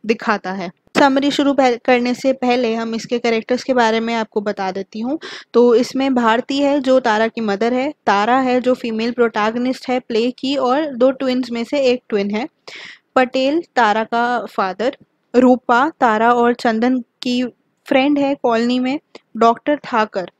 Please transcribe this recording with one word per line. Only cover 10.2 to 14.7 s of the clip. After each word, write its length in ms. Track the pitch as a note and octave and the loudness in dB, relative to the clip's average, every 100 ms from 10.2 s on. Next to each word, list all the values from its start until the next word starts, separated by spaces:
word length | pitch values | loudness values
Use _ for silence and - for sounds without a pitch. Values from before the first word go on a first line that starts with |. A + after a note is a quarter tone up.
| A#3+ | -2
की 240 | B3 C4 C#4+ | -4 -6 -2
और 400 | C4 C4+ D#4 B3 | 0 0 -2 0
दो 160 | B3+ | 0
twins 400 | C4 C4 B3+ B3 | 2 -2 -2 -4
में 120 | A#3 | -6
से 160 | A#3 D4 | -4 0
एक 240 | C4 B3 _ | 0 0 _
twin 220 | G#3 G3+ | -2 -2
है, 160 | G#3 C4 _ - - - - _ - | -4 -6 _ -20 -20 -20 -20 _ 0
पटेल, 480 | B3+ C4 C4 D#4 E4+ - | 0 0 0 -2 -2 0
तारा 280 | A3+ G#3 | 2 2
का 420 | A3 A#3 A#3+ A#3+ - | -2 -2 -2 -2 -6
father, 520 | - F#3+ | -6 -6